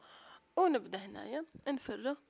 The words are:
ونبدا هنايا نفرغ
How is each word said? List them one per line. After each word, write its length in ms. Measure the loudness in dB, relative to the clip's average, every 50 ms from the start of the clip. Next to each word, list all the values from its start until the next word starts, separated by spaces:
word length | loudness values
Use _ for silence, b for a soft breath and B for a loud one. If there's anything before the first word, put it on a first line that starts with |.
| B B B B B B B B B _ _
ونبدا 420 | 6 6 6 6 2 0 -2 -8
هنايا 480 | -8 -8 -10 -12 -10 -8 -6 -6 -6 -6 -8 -14 -8 -4
نفرغ 480 | -2 -2 -2 -4 -6 -8 -4 -4 -4 -4 -4 _ _